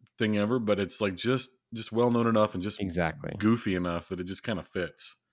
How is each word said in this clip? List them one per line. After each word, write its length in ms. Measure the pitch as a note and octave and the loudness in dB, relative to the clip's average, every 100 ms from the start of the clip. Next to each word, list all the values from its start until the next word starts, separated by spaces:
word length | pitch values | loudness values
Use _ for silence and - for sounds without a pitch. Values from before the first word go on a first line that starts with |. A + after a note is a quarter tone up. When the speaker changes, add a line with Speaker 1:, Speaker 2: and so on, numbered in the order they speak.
| _ - | _ -2
Speaker 1:
thing 180 | A2 G#2 | 0 2
ever, 200 | G#2 B2+ | 2 0
but 200 | G#2+ G2 | 2 0
it's, 200 | F#2+ - | 0 0
like, 160 | G2+ F#2 | -2 0
just, 340 | A#2 C3 - _ - | 0 0 -2 _ -14
just 180 | A2 A2 | -10 -4
well 180 | A2+ B2 | 2 4
known 160 | A#2+ A#2 | 4 4
enough 280 | A2 G#2+ | 4 2
and 80 | F#2 | 0
just 180 | G2 - | -4 -4
Speaker 2:
Exactly. 520 | G2 F2 E2 D2+ D2 D#2+ | -4 0 0 -2 -8 0
Speaker 1:
goofy 360 | G2+ A#2 A2 | 2 4 2
enough 340 | F2+ F2+ E2+ - | 0 0 -4 -6
that 120 | F2+ | -8
it 40 | |
just 180 | F2+ F#2+ | -6 -8
kinda 200 | - G2 | -4 -6
fits. 540 | - F#2+ E2+ - - - _ | -4 -4 -4 -6 -12 -12 _